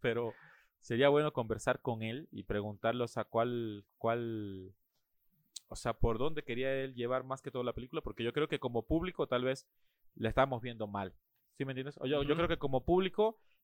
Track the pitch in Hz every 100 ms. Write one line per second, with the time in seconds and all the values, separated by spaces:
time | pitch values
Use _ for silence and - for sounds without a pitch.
0 | 127 117 117 - - - _ _ - 117
1 | 139 147 151 - 113 110 - 127 - 113
2 | 110 123 165 - - 104 104 104 113 120
3 | 120 117 - 113 120 120 113 101 - -
4 | 113 117 117 110 104 95 92 - _ _
5 | _ _ _ _ _ - - - 123 -
6 | 117 113 147 151 - 120 135 135 135 123
7 | 120 127 131 131 131 127 123 117 123 160
8 | - - 113 147 156 147 131 117 - 165
9 | 185 - 147 123 127 135 - _ _ _
10 | _ - 110 131 135 120 120 117 104 101
11 | 95 - _ _ _ - 135 127 135 -
12 | 131 147 143 160 170 165 139 131 - 180
13 | 190 - 220 - _ _